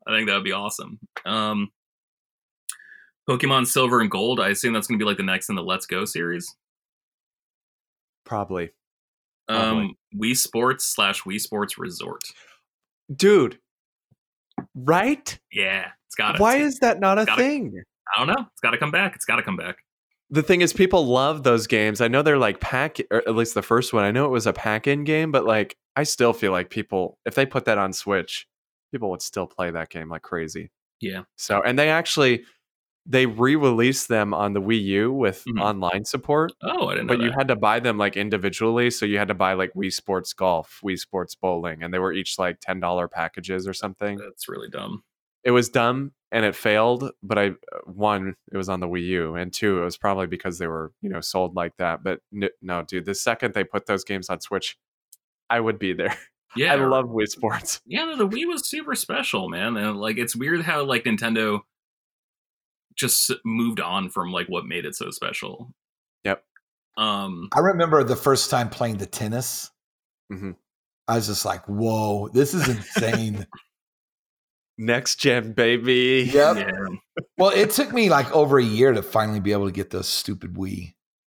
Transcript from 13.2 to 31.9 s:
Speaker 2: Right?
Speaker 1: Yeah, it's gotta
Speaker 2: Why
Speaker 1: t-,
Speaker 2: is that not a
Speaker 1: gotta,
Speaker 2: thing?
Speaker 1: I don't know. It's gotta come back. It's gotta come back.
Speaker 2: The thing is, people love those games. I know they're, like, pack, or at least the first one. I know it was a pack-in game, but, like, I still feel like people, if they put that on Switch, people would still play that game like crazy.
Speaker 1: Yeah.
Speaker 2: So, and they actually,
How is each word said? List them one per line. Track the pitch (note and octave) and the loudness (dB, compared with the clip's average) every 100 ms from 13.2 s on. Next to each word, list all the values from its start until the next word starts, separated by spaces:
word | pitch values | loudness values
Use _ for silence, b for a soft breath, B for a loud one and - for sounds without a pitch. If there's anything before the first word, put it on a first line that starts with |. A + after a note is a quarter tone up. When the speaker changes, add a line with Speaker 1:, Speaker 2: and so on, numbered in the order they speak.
| G3 G3+ B2 - _ _ _ _ _ _ _ _ _ - - C3 | 6 8 6 -2 _ _ _ _ _ _ _ _ _ -14 -14 -8
Speaker 2:
Right? | B2+ E3+ A3+ C#4+ - - _ | 2 4 4 0 -4 -14 _
Speaker 1:
Yeah, | G#2 F#2+ F#2+ F2+ - _ | -4 -2 -2 -6 -14 _
it's | - | -2
gotta | G#2 F#3 | 0 4
Speaker 2:
Why | G#3+ C4+ | 4 4
Speaker 1:
t-, | |
Speaker 2:
is | D4 B3+ | 2 2
that | A#3+ F#3+ | 2 4
not | G3 G3+ | 2 4
a | A3 | 2
Speaker 1:
gotta, | A3+ | 2
Speaker 2:
thing? | C4 D4 D#3+ F#2+ - _ - G2+ | 2 0 -6 -10 -16 _ -4 -2
Speaker 1:
I | |
don't | C3+ | 0
know. | B3 A#3 | -2 -4
It's | - | -4
gotta | A#2 B2 | -2 0
come | D3 | 0
back. | E3 F#3+ - | 0 0 -2
It's | - | -2
gotta | A#2+ | 0
come | G#2+ F2+ | 0 -4
back. | E2+ - _ _ _ _ - | -6 -12 _ _ _ _ -2
Speaker 2:
The | C#3+ | 0
thing | D3+ F3+ | 4 4
is, | E3+ | 4
people | - F#3 F#3+ C#3 | 4 4 6 4
love | B2+ C#3 D#3 | 4 4 2
those | C3+ A#2 A2 | 4 4 4
games. | A2+ G#2+ G#2 | 2 2 2
I | A#2+ | 2
know | B2+ | 4
they're, | D3+ C#3+ | 4 4
like, | A2 G2 | 4 0
pack, | - C3 D3+ - - | -4 -2 -2 -4 0
or | A#2 A2 | 0 2
at | A2+ | 2
least | A#2 | 2
the | G#2+ | 0
first | - A#2 B2 | 2 2 2
one. | A2+ | 2
I | G2+ | 2
know | A#2 C#3+ | 2 2
it | |
was | B2 G#2+ | 2 0
a | |
pack-in | - A2 A2 C#3 C#3+ D3 | 0 0 0 2 0 2
game, | D#3 D#3+ | 0 2
but, | C#3 F2+ | 2 4
like, | A2 G2+ - _ - | 2 2 -4 _ -4
I | |
still | D3+ - A#2+ | -2 4 4
feel | A#2 G2+ | 4 2
like | F2+ F2+ | 0 -2
people, | A2 G2+ F#2+ F2+ - - | -6 -4 -2 -2 -4 -4
if | - | 0
they | C3+ | 0
put | C3+ A#2 | 0 0
that | G#2 | 2
on | F#2+ | 0
Switch, | F#2 - G2 E2+ - - _ _ _ _ | -2 -2 -2 -2 -8 -12 _ _ _ _
people | C3+ G#2 | -8 -6
would | F2+ | -6
still | - - F2+ | -8 -8 -8
play | - F2+ | -6 -6
that | E2 D#2+ | -4 -8
game | E2+ D#2+ | -10 -12
like | E2 | -12
crazy. | - F2 D#2+ E2 E2+ _ _ - | -8 -8 -6 -10 -14 _ _ -12
Speaker 1:
Yeah. | F#2 F#2+ F#2 - | -10 -10 -14 -14
Speaker 2:
So, | - G2+ | -2 0
and | A#2+ B2+ | 2 2
they | |
actually, | D3+ | 4